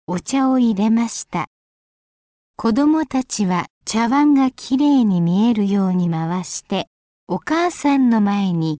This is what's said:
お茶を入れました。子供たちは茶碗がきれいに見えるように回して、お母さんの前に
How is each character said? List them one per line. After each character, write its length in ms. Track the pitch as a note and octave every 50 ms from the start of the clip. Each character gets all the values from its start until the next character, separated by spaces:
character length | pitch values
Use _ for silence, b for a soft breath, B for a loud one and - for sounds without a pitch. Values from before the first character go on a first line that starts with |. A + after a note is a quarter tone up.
| _
お 140 | - F3+ F3
茶 300 | - - C4+ C4+ C4+ C4
を 80 | C4 B3+
入 160 | A#3+ A#3 G#3+
れ 160 | F#3 G#3 A3
ま 180 | A3 A#3 A#3 A3+
し 180 | - - -
た。 220 | - - E3+ B2+ - _ _ _ _ _ _ _ _ _ _ _ _ _ _ _ _ _ _ _ _ _
子 160 | - - A3+ G#3+
供 320 | C4 C#4+ D4+ D#4 D#4+ D#4
た 180 | - - C4 B3+
ち 220 | - - - G#3
は 200 | F3+ F3+ F3 D3+ - _ _ _
茶 240 | - - A3 A#3 A3
碗 260 | C4 C#4+ D4 D4 C#4+
が 160 | C4+ C4+ C4
き 280 | - - - - C4+ C4
れ 80 | D4
い 180 | C#4+ C#4+ C4+ A#3
に 160 | G#3 F#3 F3
見 280 | E3+ E3+ F3 G3 A3 A#3+
え 60 | A#3
る 140 | G#3+ G3+ G3
よ 200 | G3+ G3+ G3 F#3
う 40 | F#3
に 180 | F3+ F3 E3+
回 340 | E3 D#3+ D#3+ E3 F3 F#3 F3
し 180 | - - - -
て、 240 | - G3+ F#3 - - _ _ _ _ _ _ _ -
お 100 | G3 F3
母 320 | - - D4+ E4 F4 F4+
さ 260 | - - - C#4+ C#4
ん 140 | C4+ C4 A#3+
の 100 | A3+ A3
前 320 | G#3 G3+ G3+ G3+ G3 F#3+ F3
に 260 | E3 D#3+ D#3+ D#3 -